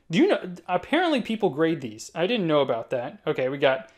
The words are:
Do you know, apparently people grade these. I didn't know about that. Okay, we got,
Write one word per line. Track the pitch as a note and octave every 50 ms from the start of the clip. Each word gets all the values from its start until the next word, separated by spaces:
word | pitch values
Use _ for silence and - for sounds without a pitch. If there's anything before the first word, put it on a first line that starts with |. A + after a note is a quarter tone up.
| _ -
Do | D#3+ G3
you | D#4 G#4
know, | D4+ - - F#3 F3 F3 - -
apparently | F3+ F3+ - - C4+ D#4+ F#4 E4+ D4+ B3+
people | - - A3+ G#3+ - F3+
grade | C3 C#3 E3 E3 E3 D3
these. | C3+ A#2 G#2+ A2 - - -
I | E3 E3 F#3+
didn't | B3 A#3 F3+ D#3+
know | D3+ D3
about | C#3 B2+ B2 A2+ A2+ -
that. | - B2 A#2+ C#3 - - -
Okay, | D#3 D3+ C#3+ C3 B2+
we | C#3 C#3
got, | C#3+ C#3 C3 C3+ - - -